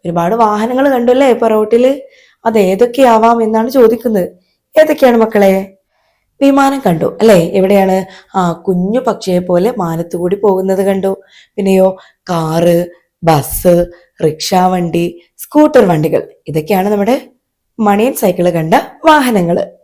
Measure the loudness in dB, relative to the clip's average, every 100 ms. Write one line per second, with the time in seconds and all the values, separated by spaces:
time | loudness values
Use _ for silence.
0 | -6 -4 -2 0 0 0 -2 0 0 0
1 | 0 2 2 2 0 0 0 2 2 -2
2 | -10 _ _ _ -2 0 0 2 0 2
3 | 2 4 2 2 0 -2 0 2 2 2
4 | -2 -2 -4 -10 _ _ _ 0 2 2
5 | 2 2 0 2 2 0 -4 _ _ _
6 | _ _ _ _ 2 4 0 0 -2 -2
7 | -4 0 4 4 2 -2 2 2 2 -2
8 | -4 -18 _ -4 -4 -4 -4 -4 -2 -2
9 | -4 -4 -2 -4 0 0 0 -4 -6 -6
10 | -8 -6 -4 -2 0 0 -2 -2 -2 -2
11 | -4 -6 _ _ _ -6 0 2 2 -2
12 | -18 _ -8 -6 -2 0 2 0 -4 -12
13 | _ _ 0 0 -2 -2 0 2 0 -8
14 | _ _ -4 -4 -2 0 0 -2 -4 -4
15 | -4 -8 _ _ -4 2 4 4 2 0
16 | 0 -4 -6 _ -8 -8 -2 -2 -2 -2
17 | -2 -2 -6 _ _ _ _ -4 0 0
18 | 0 0 -2 0 -2 -2 0 -2 -2 -2
19 | 2 2 2 0 0 -2 -4 _